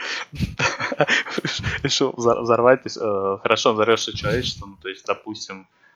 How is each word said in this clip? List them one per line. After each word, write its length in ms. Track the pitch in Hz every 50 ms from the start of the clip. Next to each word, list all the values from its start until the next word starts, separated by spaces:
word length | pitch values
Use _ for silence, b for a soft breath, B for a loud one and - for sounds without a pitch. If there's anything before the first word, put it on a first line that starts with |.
| B B B B B B
<laughs> 1500 | - - - - - - - - - - - - - - - - - - - - - - - 156 - - - - - -
Решил 300 | - 139 - - 143 127 -
взор-, 240 | - 117 117 117 -
взорвать, 400 | 120 113 117 113 117 123 127 -
то 40 | -
есть, 120 | 107 - -
э, 380 | - 107 101 98 98 98 98 98
хорошо, 280 | - - 110 107 - 131
он 40 | 110
взорвёшь 240 | 107 107 113 113 110
всё 120 | - -
человечество, 540 | 104 - - 104 110 123 123 - - - 101
ну, 100 | 98 98 -
то 60 | - 95
есть, 180 | 95 - -
допустим, 640 | 104 101 - - 110 107 104 - - 98 95 95 _ b b b b b